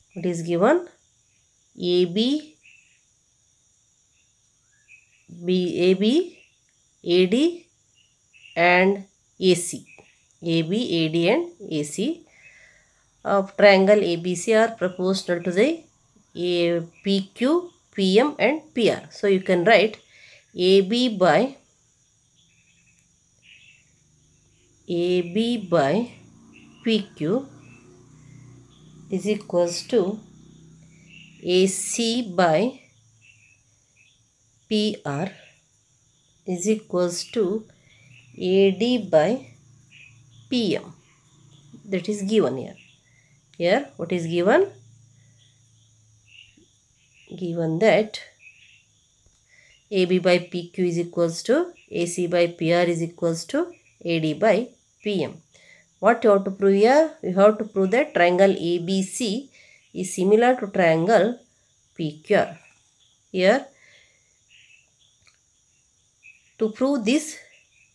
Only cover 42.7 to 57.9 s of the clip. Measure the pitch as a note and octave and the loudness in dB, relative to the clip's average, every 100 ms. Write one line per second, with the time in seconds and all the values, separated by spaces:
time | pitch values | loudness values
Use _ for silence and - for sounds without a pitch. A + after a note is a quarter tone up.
42.7 | - - _ _ _ _ _ _ - E3+ | -16 -20 _ _ _ _ _ _ -4 0
43.7 | A3+ C#4+ - E3 F3+ E3 E3+ F3+ D4+ G4 | 0 -2 -10 -6 -6 -4 -2 2 2 2
44.7 | - - _ _ _ _ _ _ _ _ | -6 -20 _ _ _ _ _ _ _ _
45.7 | _ _ _ _ _ _ - - _ _ | _ _ _ _ _ _ -20 -20 _ _
46.7 | _ _ _ _ _ - - F3+ E3+ D#3+ | _ _ _ _ _ -20 -10 -6 -4 -2
47.7 | D#3+ G#3+ F3 G#3+ - - _ - _ - | 2 4 4 0 -8 -18 _ -20 _ -20
48.7 | _ _ _ _ _ _ _ _ _ _ | _ _ _ _ _ _ _ _ _ _
49.7 | _ - G3 F3+ F#3 F3+ F3+ F3 F3 E3+ | _ -6 -2 2 2 2 0 0 -10 -8
50.7 | - F3+ E3+ E3+ F3 E3+ E3 - C#4 F4 | -4 -2 -2 -4 -2 -2 -2 0 0 -2
51.7 | - - - E3+ E3+ F3 F3 E3+ E3+ D#3+ | -10 -10 -6 -4 -4 -2 0 0 0 0
52.7 | E3+ F3 E3+ E3 - E3+ E3 - C#4+ F4 | 2 2 -2 -4 -4 -4 -4 -4 -4 -4
53.7 | - _ _ E3+ E3 D#3 D3+ A3 G3 B3 | -10 _ _ -4 -2 -2 0 2 0 -2
54.7 | _ _ _ G#3 G3 - - _ _ _ | _ _ _ -6 -4 -4 -8 _ _ _
55.7 | _ _ - G3 A#3+ A3+ G3 G3 F#3+ G3 | _ _ -2 0 2 2 2 0 -2 0
56.7 | G3 A3 C#4+ D#4+ - - F#3 G#3 G#3+ G#3+ | 4 4 4 2 -2 -4 4 4 4 -4
57.7 | F#3+ F#3+ | -2 0